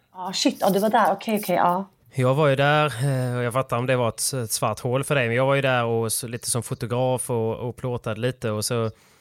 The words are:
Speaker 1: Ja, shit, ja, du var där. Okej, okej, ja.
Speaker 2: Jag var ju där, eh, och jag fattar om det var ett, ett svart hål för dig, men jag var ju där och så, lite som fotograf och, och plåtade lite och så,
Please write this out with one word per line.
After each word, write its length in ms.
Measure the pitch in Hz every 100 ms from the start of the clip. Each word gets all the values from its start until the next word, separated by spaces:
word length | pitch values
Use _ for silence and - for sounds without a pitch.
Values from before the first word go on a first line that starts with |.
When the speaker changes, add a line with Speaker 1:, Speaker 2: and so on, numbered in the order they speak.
| _
Speaker 1:
Ja, 180 | 185 180
shit, 240 | - 285 -
ja, 100 | 196
du 100 | 190
var 100 | 214
där. 220 | 220 180
Okej, 280 | 190 - 208
okej, 120 | - 180
ja. 340 | 175 180 196 _ _
Speaker 2:
Jag 200 | - 127 135
var 120 | 151
ju 80 | 135
där, 300 | 143 151 151
eh, 520 | 113 139 131 127 123
och 60 |
jag 100 | 123
fattar 240 | 127 131 120
om 80 | 127
det 100 | 127
var 140 | 113
ett, 240 | - -
ett 180 | 131 110
svart 280 | - 123 107
hål 240 | 127 131
för 120 | 135 143
dig, 120 | 117
men 80 | 120
jag 100 | 135
var 100 | 139
ju 60 |
där 240 | 135 127 117
och 260 | 113 113
så, 160 | - 117
lite 220 | 117 -
som 140 | 120
fotograf 680 | - 127 113 120 131 127 -
och, 260 | 120 113 -
och 180 | 123 -
plåtade 440 | 127 120 120 107
lite 300 | 123 123 117
och 140 | 107 107
så, 260 | 120 113 - _ _